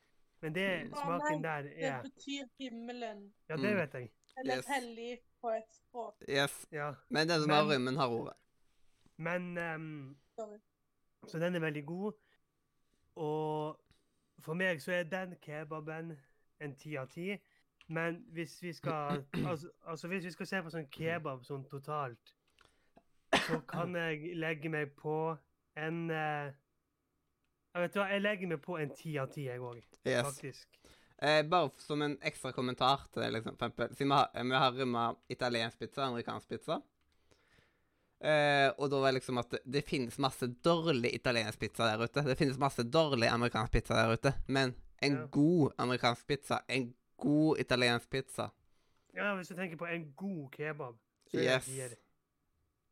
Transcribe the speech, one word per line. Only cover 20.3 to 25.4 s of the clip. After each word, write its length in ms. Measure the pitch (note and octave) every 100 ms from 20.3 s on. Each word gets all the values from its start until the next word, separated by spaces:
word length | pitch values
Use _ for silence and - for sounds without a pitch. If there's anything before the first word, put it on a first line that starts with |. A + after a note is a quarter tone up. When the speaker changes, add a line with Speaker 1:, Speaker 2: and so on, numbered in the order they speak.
Speaker 1:
skal 160 | D#3 F#3+
se 160 | G3
på 80 | E3
sånn 180 | E3 C#3+
kebab 540 | - D#3+ E3+ D3+ C3
sånn 240 | A#2+ C#3+ C3+
totalt, 680 | C#3 C#3 D3+ C3 A#2 _ _ _ _ _ _ _ - _ _ -
så 280 | D3+ - D#3+ -
kan 280 | D#3+ F3
jeg 420 | F3 E3 D3+ D#3+ E3+
legge 320 | D#3+ D#3+ D#3+
meg 240 | D3+ D3 -
på 400 | D#3 D#3 D#3+ D#3+